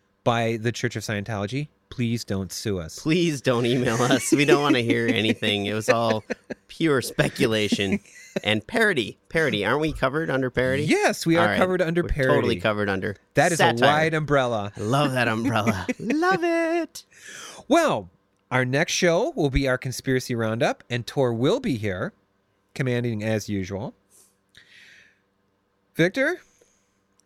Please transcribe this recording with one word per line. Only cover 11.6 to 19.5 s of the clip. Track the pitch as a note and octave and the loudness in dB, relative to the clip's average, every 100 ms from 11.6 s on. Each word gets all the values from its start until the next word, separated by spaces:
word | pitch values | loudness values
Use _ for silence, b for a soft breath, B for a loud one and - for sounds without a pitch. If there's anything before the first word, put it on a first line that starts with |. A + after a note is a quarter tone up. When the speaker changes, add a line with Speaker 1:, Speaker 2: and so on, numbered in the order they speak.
| F#3 F3+ | 2 2
Speaker 1:
under | E3 E3+ | 0 0
Speaker 2:
We're | G#2+ | -2
Speaker 1:
parody. | D3 C3 | 0 2
Speaker 2:
totally | C#3+ B2 G2 | 2 2 0
covered | A2 G#2 G2+ | 0 0 0
under | F#2+ G2 G2 _ | -2 -4 -8 _
Speaker 1:
That | - E3+ | 0 2
is | E3 | 2
Speaker 2:
satire. | F3 A#2 A#2+ | 2 4 2
Speaker 1:
a | |
wide | D3+ D#3+ | 4 2
umbrella. | D#3+ D3 C#3+ B2 A2+ G2+ - | 0 0 2 2 -2 -4 -6
Speaker 2:
I | |
love | G#2+ C#3 D3 | -2 0 0
that | B2+ A2+ | 0 0
umbrella. | A2 A#2 A2+ G#2+ G2+ - | 0 0 0 0 -2 -4
Speaker 1:
<laughs> | - | -6
Speaker 2:
Love | F#3+ D4 F4+ F#4+ | -4 0 2 2
it. | E4+ E4 E4 E4+ D#4+ - - B B B B B - | 2 0 0 0 -4 -8 -20 B B B B B 2
Speaker 1:
Well, | D#4+ D4+ B2+ F2 _ _ _ _ | 4 4 0 -4 _ _ _ _
our | B2+ B2+ | -2 0
next | C#3 E3+ | 0 0
show | - F3+ E3 C#4+ | 2 2 2 0
will | C4 D3 | 0 0